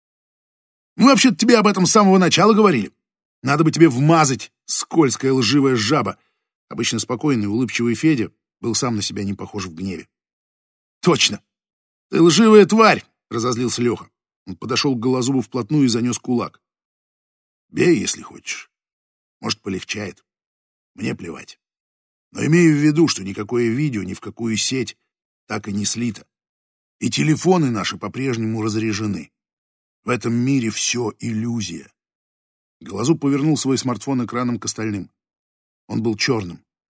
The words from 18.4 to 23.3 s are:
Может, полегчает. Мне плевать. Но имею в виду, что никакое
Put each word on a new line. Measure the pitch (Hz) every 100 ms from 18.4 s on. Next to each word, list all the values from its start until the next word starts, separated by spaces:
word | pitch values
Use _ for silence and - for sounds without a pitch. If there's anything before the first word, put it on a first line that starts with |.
| - - - _ _ _ _ _ _ _
Может, | 104 110
полегчает. | 104 92 - 104 98 - _ _ _ _ _ _ _ -
Мне | 110
плевать. | - 85 78 - - _ _ _ _ _ _ _
Но | - 139
имею | 165 170 147
в |
виду, | 151 147 160
что | -
никакое | 98